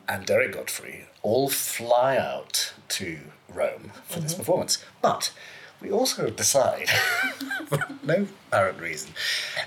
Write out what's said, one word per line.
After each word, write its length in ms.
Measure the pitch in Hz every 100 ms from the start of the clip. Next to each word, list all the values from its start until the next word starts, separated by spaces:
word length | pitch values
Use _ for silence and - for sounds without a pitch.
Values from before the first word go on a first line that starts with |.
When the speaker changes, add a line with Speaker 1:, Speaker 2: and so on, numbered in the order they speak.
| -
Speaker 1:
and 180 | 101 92
Derek 280 | 104 123
Godfrey 540 | 87 87 - 64 - - -
all 280 | 104 120 135
fly 680 | - - - 117 120 131 123
out 560 | 73 65 - - - - -
to 300 | - 95 156 143 - -
Rome 420 | - - - - - -
for 140 | 170
this 140 | 151
Speaker 2:
Mm-hmm. 80 | 180
Speaker 1:
performance. 360 | - 185 165 - - -
But 320 | - - - - - - - -
we 80 | 95
also 380 | 202 262 - 135
decide, 600 | 101 107 139 123 - -
<laughs> 760 | - - 698 784 - - 784 -
for 120 | 147 - -
no 240 | - 180 196 - -
apparent 280 | 110 95 85
reason, 340 | 82 78 - - - - - -